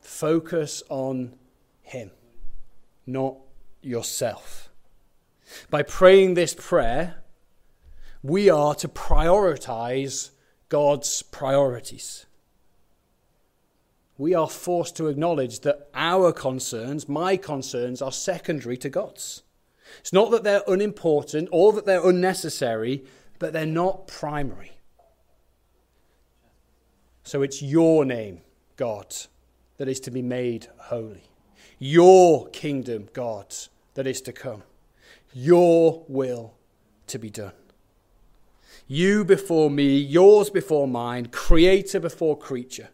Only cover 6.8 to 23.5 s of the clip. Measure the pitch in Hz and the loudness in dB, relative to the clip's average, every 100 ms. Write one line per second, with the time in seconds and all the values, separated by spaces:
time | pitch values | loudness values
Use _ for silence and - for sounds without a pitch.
6.8 | 120 127 170 - - - _ _ _ _ | 0 -2 -4 -8 -16 -20 _ _ _ _
7.8 | - - - - 135 175 202 156 147 147 | -20 -18 -16 -14 -4 2 4 4 2 -2
8.8 | 160 - - 151 160 190 196 139 - 117 | -8 -6 4 4 6 4 4 -2 -8 -8
9.8 | 117 131 139 127 - _ _ _ _ 151 | -4 -4 -6 -8 -14 _ _ _ _ 0
10.8 | 147 143 - - - - 135 139 139 123 | 2 0 -4 -8 -10 -8 -2 0 0 -2
11.8 | - - - - _ _ _ _ _ _ | -12 -16 -18 -18 _ _ _ _ _ _
12.8 | _ _ _ _ _ _ _ _ _ _ | _ _ _ _ _ _ _ _ _ _
13.8 | _ _ _ _ 143 180 156 - - 175 | _ _ _ _ -2 0 -2 -6 -6 -4
14.8 | 170 - 160 139 165 165 127 110 147 147 | -4 -6 -6 -4 -4 -2 -4 -6 -4 -4
15.8 | - - 160 185 180 156 139 131 - 117 | -8 -6 -2 2 2 0 -6 -6 -10 -10
16.8 | 117 147 139 143 180 190 190 143 127 127 | -8 -10 -8 -6 -2 -2 -4 -10 -8 -8
17.8 | 123 127 131 - - 170 - 156 117 127 | -6 -6 -10 -8 -8 -8 -6 -8 -6 -8
18.8 | 143 156 214 - - - _ _ _ _ | -6 -8 -8 -12 -18 -18 _ _ _ _
19.8 | _ - - 180 220 226 202 202 202 190 | _ -20 -2 2 4 2 2 0 2 0
20.8 | 208 202 170 147 - 151 175 175 202 208 | -2 -4 -2 -2 -2 -6 -2 4 4 4
21.8 | 202 185 175 180 185 180 165 - 127 113 | 0 2 4 2 2 -2 -8 -6 -4 -4
22.8 | 113 135 - _ - - - | -4 -6 -10 _ -20 -10 -8